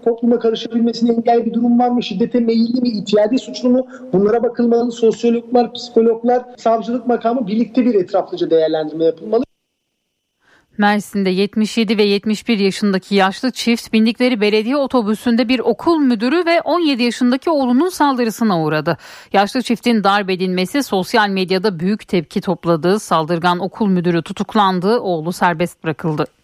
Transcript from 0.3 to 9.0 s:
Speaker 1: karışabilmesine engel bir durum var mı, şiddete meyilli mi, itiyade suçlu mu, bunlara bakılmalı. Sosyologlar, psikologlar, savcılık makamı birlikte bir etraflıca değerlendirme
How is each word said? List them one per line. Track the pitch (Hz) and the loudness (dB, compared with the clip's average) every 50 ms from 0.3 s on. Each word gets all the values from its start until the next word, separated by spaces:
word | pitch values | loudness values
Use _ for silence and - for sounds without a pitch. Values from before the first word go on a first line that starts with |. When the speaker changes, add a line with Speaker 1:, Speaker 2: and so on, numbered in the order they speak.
| 240 226 | 0 2
Speaker 1:
karışabilmesine | 226 226 226 - - - 226 240 226 233 226 - 233 240 | 2 0 -2 -2 -6 -4 -2 0 0 0 0 0 0 0
engel | 233 233 226 247 240 233 226 | 0 2 2 2 2 2 2
bir | 233 196 | 0 -2
durum | 233 240 240 240 240 | 0 2 2 2 2
var | 247 247 | 2 2
mı, | 240 247 - | 0 -2 -2
şiddete | - 202 185 240 233 - 247 | -4 -2 -2 -2 0 0 0
meyilli | 233 226 226 226 226 233 240 254 | 2 2 2 2 2 0 0 -2
mi, | 247 247 | -2 -2
itiyade | 220 202 180 - 208 208 208 214 262 | -2 -4 -4 0 2 2 2 2 0
suçlu | 254 - - - - - 254 | -2 -4 -6 -12 -4 0 2
mu, | 247 262 262 - - - - - - | 2 2 0 -4 -10 -18 -10 -2 0
bunlara | 185 202 208 226 240 226 | 2 2 4 2 2 0
bakılmalı. | 233 233 - 240 233 233 233 240 247 | -2 0 0 0 2 2 2 0 -2
Sosyologlar, | 233 - 233 220 208 - - 233 233 233 233 - - 240 240 226 - | -2 2 2 2 2 2 0 0 0 0 -2 0 2 2 2 2 -4
psikologlar, | - - - - 233 226 226 226 226 - 240 247 247 247 - - | -12 -16 0 2 4 4 4 2 2 0 0 0 0 -2 -6 -18
savcılık | - - 233 226 226 196 208 240 254 233 | -4 0 0 0 0 0 -4 -6 -4 -2
makamı | 247 240 226 - 226 240 269 240 | -2 -2 0 0 -2 -2 -2 -4
birlikte | 180 208 226 240 - - 262 233 | -2 -2 -2 -2 0 0 0 0
bir | 247 220 | 2 2
etraflıca | 202 180 - - 185 - - - 165 170 156 | 2 0 0 -2 -2 -2 -2 -4 -4 -2 0
değerlendirme | 165 160 160 156 156 156 156 151 147 160 | 2 2 2 2 0 -2 -4 -4 -4 0